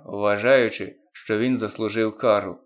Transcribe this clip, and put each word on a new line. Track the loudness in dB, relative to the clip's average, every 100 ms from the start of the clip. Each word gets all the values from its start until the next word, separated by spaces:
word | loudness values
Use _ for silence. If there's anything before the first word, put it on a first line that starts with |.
| -12
вважаючи, | -4 0 2 4 4 4 -2 -10 -14 _
що | -12 -4 -2
він | 0 -2
заслужив | -4 -4 -4 -2 -2 0
кару. | 0 2 0 -10